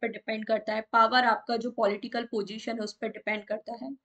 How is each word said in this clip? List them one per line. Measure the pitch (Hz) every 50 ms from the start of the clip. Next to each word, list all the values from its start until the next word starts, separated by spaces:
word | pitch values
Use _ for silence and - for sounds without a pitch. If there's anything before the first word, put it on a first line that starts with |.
पर | - 226
डिपेंड | 226 214 - - 220 220 220
करता | 214 220 214 214 - 214
है, | 220
पावर | 220 - - 233 226 226 233 254 247
आपका | 233 220 214 - - 240 226
जो | 233 240
पॉलिटिकल | - - 226 202 208 208 - 233 - 233 233
पोजीशन | 233 - 220 202 208 208 220 - - 226
है | 233
उस | 214 214 -
पर | _ - 220
डिपेंड | 220 214 - - 214 214 202
करता | - 208 220 - - 233 226 254
है। | 269 277 - _